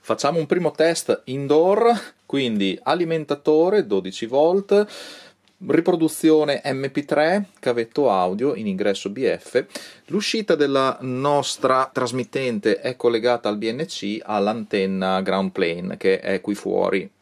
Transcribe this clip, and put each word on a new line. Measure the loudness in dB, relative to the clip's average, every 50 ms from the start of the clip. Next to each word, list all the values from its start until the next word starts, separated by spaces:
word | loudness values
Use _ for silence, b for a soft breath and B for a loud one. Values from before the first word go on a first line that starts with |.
Facciamo | _ -4 -6 0 0 0 0 0
un | 0
primo | 0 0 0 0 -2 0
test | 2 2 2 2 0 0 0 -2 -2 _
indoor, | -8 -6 -6 0 2 4 4 6 4 4 4 4 4 4 2 0 -12 -20 _ _
quindi | _ -2 0 0 0 0 0 0 0 0 -2 -2
alimentatore | -2 0 0 0 0 -2 -4 -2 -4 -6 -2 _ 2 4 4 4 4 2 0 0
dodici | 0 -2 -2 -2 -4 -8 -8 -8
volt, | -2 2 2 4 4 2 0 0 2 2 2 2 0 B B B B B B B B B B _ _ _ _ -4
riproduzione | 0 0 2 2 2 2 2 2 0 -2 2 4 4 4 4 4 2 -2 -4 -2
M | -4 -4 -4 -4 -4
P | -4 -6 -4
tre, | -2 0 2 2 2 2 0 -2 -4 _ _
cavetto | -4 -2 0 0 -2 -2 _ 0 2 2 4
audio | 2 2 0 0 0 -2 -2 -2
in | -2 -4 -4
ingresso | -4 -2 0 -2 -2 -2 -4 -8
B | -6 -2 -2 -2 -2
F. | -2 -6 -2 -2 -2 -2 B B B B B B B B
L'uscita | _ -4 -4 -4 -2 -4 -4 0 0 2
della | 2 2 2 2 2 2 0 -2 -4
nostra | -6 -6 -6 -2 0 2 2 2 0 -2 -6 -2 0 2 2 2 2 0 _
trasmittente | -4 -4 -2 -2 -6 -6 -4 -4 -4 -2 -2 -4 0 0 0 0 0
è | -2 -6 -8
collegata | 0 0 2 2 2 2 2 0 0 0 -4
al | -4 -2
B | -4 -4 -4
N | -4 -8
C, | -8 -10 -8 -6 -6 -6 -6 -6
all'antenna | -4 -2 0 0 0 -2 -4 -6 -4 -2 -2 -2 0 -2 -2 -2 0 0 -2
ground | 0 0 -2 0 -2 -2
plane | -2 -2 -2 -2 -2 -4 -6 -8 -10
che | -2 0 0 0 0
è | 0 -2 -4 -2
qui | -2 -4 -6
fuori. | -4 -4 -2 -2 0 0 0 0 -2 -4 -6 _ _